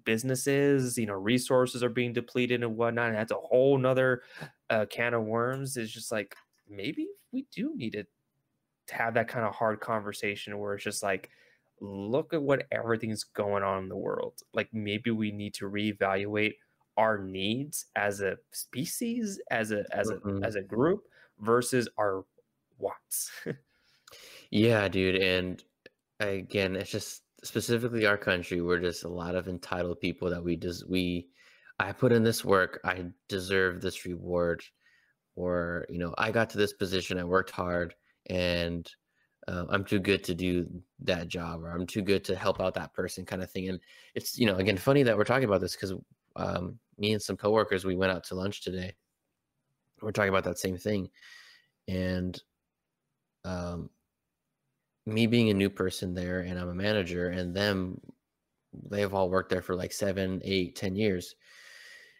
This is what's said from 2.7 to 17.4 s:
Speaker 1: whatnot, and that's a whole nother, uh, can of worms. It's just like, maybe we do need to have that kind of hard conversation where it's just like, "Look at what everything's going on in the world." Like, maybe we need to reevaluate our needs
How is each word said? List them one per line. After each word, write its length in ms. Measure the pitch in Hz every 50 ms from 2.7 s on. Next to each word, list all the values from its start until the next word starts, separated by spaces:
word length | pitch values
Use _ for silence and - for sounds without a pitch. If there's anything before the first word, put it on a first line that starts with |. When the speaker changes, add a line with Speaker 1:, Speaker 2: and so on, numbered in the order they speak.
| 110
Speaker 1:
whatnot, 320 | 113 117 117 117 117 120 117
and 60 | 110 107
that's 140 | 110 113
a 40 | 107
whole 420 | 101 - - 117 127 131 139 143 135
nother, 440 | 123 127 131 131 131 131 127 123 - - - - 160 - _ _ _ -
uh, 160 | 117 110 107 104
can 240 | - - 117 120 120
of 100 | 117 110
worms. 520 | 107 110 117 117 123 131 135 139 135 135
It's 160 | 127 113 110
just 200 | 113 113 113 -
like, 240 | 117 107 101 - - - _ _ _ _ _ -
maybe 400 | 104 98 98 127 190 294 320 403 403 - _ _
we 120 | - 262 277 -
do 220 | - - 220 302 330
need 160 | 226 123 110
to 140 | - 104 98 - _ _ _ _ _ _ _ _ _ _ _ _ _ _ _ -
have 240 | - - 117 117 113
that 140 | 123 113 117
kind 180 | - 127 113
of 80 | 104 98
hard 260 | - 117 110 107 104
conversation 760 | - - 113 110 101 104 101 - - 104 101 101 - 104 104 101
where 160 | 104 101 101
it's 100 | 101 -
just 180 | 107 101 -
like, 280 | - 101 95 92 - - _ _ _ _ _ _ _ _ _ -
"Look 540 | - 101 98 98 98 104 120 143 156 - 170
at 80 | 156
what 240 | 143 135 139 131 - -
everything's 520 | - 110 113 113 117 113 - 110 107 101 -
going 380 | - - - 104 101 101 101
on 200 | 98 98 98 95 95
in 40 | 95
the 80 | 95
world." 440 | 95 - 101 104 - - - - - - _
Like, 200 | - 110 104 -
maybe 380 | - 110 104 104 104 107 123 117
we 200 | 113 110 107 104
need 220 | 104 104 104 104 -
to 100 | - 104 98
reevaluate 840 | 101 104 104 107 101 - 101 98 95 98 101 104 104 104 107 107 - - _ _ _ _ _ _ -
our 220 | - 110 110 110 101
needs 680 | 95 95 95 95